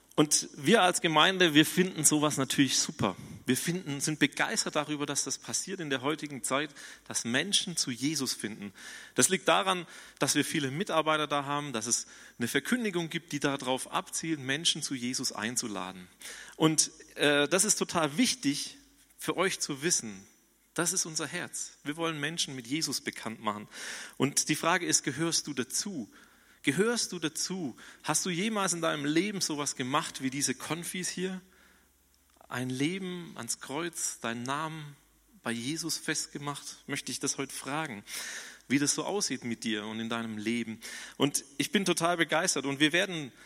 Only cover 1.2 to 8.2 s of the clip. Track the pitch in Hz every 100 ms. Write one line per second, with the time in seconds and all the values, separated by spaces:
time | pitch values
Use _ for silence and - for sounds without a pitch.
1.2 | 165 190 175 147 156 - 180 - 147 151
2.2 | 147 143 131 - 135 - - - 110 90
3.2 | - - - 127 - 175 165 143 143 156
4.2 | 143 - 147 214 185 160 147 147 143 139
5.2 | - - - - - 190 156 135 131 151
6.2 | 147 139 - 135 151 - - - - 117
7.2 | 113 127 180 190 - 165 - 117 135 151